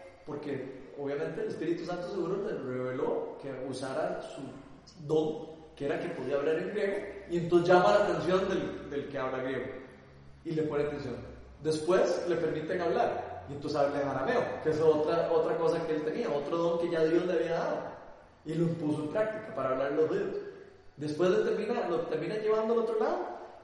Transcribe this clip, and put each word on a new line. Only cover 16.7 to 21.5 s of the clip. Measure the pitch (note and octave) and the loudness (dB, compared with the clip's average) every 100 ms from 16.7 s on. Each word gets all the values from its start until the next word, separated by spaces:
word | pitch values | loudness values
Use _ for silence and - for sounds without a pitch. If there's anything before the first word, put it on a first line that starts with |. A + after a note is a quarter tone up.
| E3+ | 2
que | E3+ | 0
ya | D#3+ | 2
Dios | D#3+ E3+ F3+ | 4 4 4
le | |
había | E3+ E3 | 2 2
dado, | E3 - - - - - - - - D3+ | 0 0 -2 -6 -12 -16 -20 -20 -16 -6
y | |
lo | D#3+ E3 | 0 0
puso | D3+ D3 D3+ | 0 -2 -2
en | D3+ | -2
práctica | G#3+ A3 A3 - | 0 0 -2 -8
para | - C3 | -4 -2
hablar | C3 C#3 | 0 0
los | D#3 D#3 | 2 2
judíos. | G3 G3 - - - - - - - | 2 0 -4 -8 -14 -20 -20 -20 -8
Después | D3+ D3+ F#3 | -6 2 4
lo | G#3+ | 4
termina, | A3 | 4